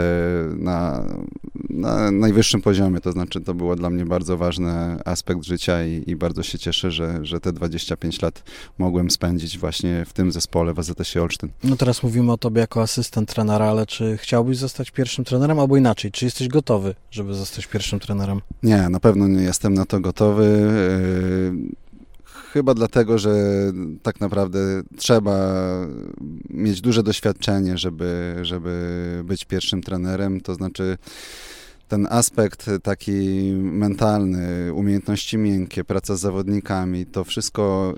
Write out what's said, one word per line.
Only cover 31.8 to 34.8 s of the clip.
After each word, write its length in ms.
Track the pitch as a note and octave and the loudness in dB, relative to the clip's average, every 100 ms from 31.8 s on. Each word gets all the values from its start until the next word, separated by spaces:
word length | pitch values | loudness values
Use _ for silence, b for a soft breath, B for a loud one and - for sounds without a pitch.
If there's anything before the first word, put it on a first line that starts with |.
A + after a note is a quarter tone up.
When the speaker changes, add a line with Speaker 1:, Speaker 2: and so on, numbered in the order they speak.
| - | -4
Speaker 1:
ten 200 | G#2 G2+ | -2 2
aspekt 600 | A#2 A#2+ - G#2 - - G2 | 2 2 2 0 0 -4 -2
taki 280 | G#2 G2 - G2 G2 F#2+ F#2+ | -2 -4 -2 -2 0 0 0
mentalny, 1200 | F#2+ F#2+ E2+ G#2 G2 A2+ G#2 F#2+ F2+ F2+ F2 F2 | 0 0 0 0 2 2 2 2 0 -2 -4 -4
umiejętności 640 | D#2 | -2